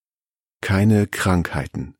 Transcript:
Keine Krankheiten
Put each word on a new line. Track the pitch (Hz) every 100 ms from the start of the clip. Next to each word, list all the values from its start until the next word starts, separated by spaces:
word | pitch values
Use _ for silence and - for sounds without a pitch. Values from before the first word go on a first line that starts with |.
| _ _ _ _ _ _
Keine | - 98 107 104 104
Krankheiten | - 98 90 - 78 62 - 65